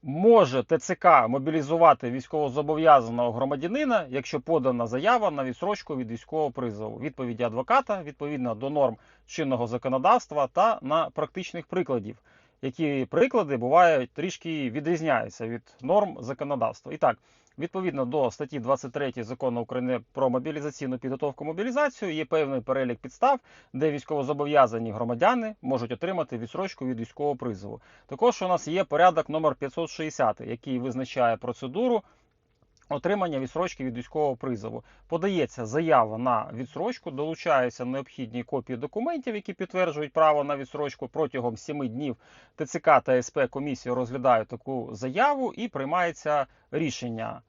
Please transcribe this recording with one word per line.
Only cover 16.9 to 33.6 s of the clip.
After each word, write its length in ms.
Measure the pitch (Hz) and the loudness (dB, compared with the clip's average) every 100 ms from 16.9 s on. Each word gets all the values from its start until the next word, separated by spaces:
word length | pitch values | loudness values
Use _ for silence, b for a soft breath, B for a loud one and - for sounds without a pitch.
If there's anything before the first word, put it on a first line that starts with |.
І 40 | 151 | 0
так, 220 | 143 110 b b b - | 0 0 b b b -10
відповідно 460 | - 190 185 139 | -8 -4 -4 -2
до 260 | 123 147 127 | -2 0 0
статті 300 | - 147 143 | -2 -8 -6
двадцять 320 | 117 135 135 | -2 -2 -2
третій 300 | 143 139 123 | -4 -4 -4
Закону 380 | 110 123 131 120 | -8 -4 -2 -2
України 400 | 113 123 127 123 - | -4 -4 -2 -4 -4
про 180 | - 131 | 0 0
мобілізаційну 680 | 127 139 151 147 135 135 127 | 0 -2 -6 -6 -6 -6 -6
підготовку, 460 | 131 131 147 135 | -6 -4 -4 -4
мобілізацію 680 | 147 160 233 254 294 - 202 | -8 -6 -4 -2 -2 -2 -6
є 100 | 156 | -4
певний 360 | 156 160 143 135 | 0 0 0 -2
перелік 380 | 117 131 127 117 | -2 -2 0 -4
підстав, 420 | 127 - 254 277 b b b | -10 0 2 2 b b b
де 180 | 131 156 | -2 0
військовозобов'язані 1000 | 143 - 151 131 147 143 147 123 113 113 | 0 -4 -4 -2 -2 2 6 6 4 -4
громадяни 640 | 107 117 120 180 247 220 214 | -4 -4 2 2 2 -2 -8
можуть 300 | 127 131 120 | -4 -2 -2
отримати 460 | 120 170 185 151 117 | -4 -4 -4 -4 -6
відстрочку 480 | 113 165 190 - 127 | -8 -6 -8 -6 -6
від 140 | 117 | -6
військового 360 | 113 - 147 135 | -8 -4 -4 -2
призову. 440 | 127 98 101 110 b b b | -4 -6 -10 -14 b b b
Також 360 | 139 240 - | 2 2 2
у 60 | 185 | 0
нас 200 | 175 - | 0 0
є 160 | 175 | -2
порядок 440 | 190 151 180 165 - | 0 6 6 6 -2
номер 260 | 156 156 | 0 0
п'ятсот 360 | 131 139 - 160 | 0 -6 -6 -6
шістдесятий, 600 | - 156 - 123 107 113 | -6 -8 0 0 0 -8
який 280 | 120 - 127 | -10 -6 -4
визначає 580 | 127 123 127 - 120 110 | -4 -6 -6 0 2 2
процедуру 680 | 120 120 131 151 254 233 b b b _ _ _ _ _ _ | -4 -8 -8 -2 0 0 b b b _ _ _ _ _ _
отримання 500 | 143 175 208 180 139 | -4 0 0 0 -2
відстрочки 460 | 131 160 | -4 -2